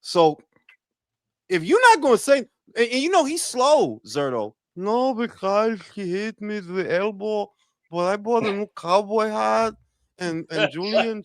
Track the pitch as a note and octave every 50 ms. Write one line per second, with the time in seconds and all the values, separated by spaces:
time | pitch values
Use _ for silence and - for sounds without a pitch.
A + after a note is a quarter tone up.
0 | _ - - F3 E3+ D#3+ D3+ - _ _ _ _ _ _ - _ _ _ _ _
1 | _ _ _ _ _ _ _ _ _ _ F#3 F3 D#3+ F3+ D#4 A4+ B4+ B4 A4+ F4
2 | C4+ C#4 A#3+ G3+ - - C#4 C#4 A#3 _ _ _ _ _ _ - A#3 A#3 A#3+ B3+
3 | C4 E4 F#4+ F#4 D#4 C4 D#4 E4+ - - - B3 B3 C#4+ D4+ D4+ A3 C#3+ A2+ G#2+
4 | _ A2 A2 C#3+ C#3+ C#3 B2+ A#2 G#2+ G#2 A2+ _ _ _ _ E3+ F#3 G3+ A3 A#3+
5 | B3+ C4 C4 A3 A#3+ A#3+ - - - F#3+ G3 G#3 A3 A3 A3+ F#3+ - - - -
6 | G3+ F3 F3 F#3+ G#3 A3 G#3+ _ G#3 G#3 G#3 G#3+ F#3 E3+ F3+ F#3+ F3+ - D#3 F3
7 | G3 G#3+ G#3+ F#3+ G3 G#3+ G#3+ G#3 G3+ G3+ _ _ _ _ _ _ _ _ E3 E3+
8 | F3 F3+ G3 G#3 G3+ G#3+ A#3+ A3+ A3+ G#3+ G3 G3+ G#3 G3+ _ - - E3 F3+ G3+
9 | G#3+ G3 G#3 A3 G#3+ G#3+ G#3+ G#3+ G#3+ A3 A3 A3 A3+ A3+ A3 _ _ _ _ _
10 | _ _ _ _ F3+ F3 E3 D#3+ E3 _ D#3+ F3+ G#3+ G3 C3 D#3 F3+ G#3 A3 A3+
11 | A#3 A3+ A3 G#3+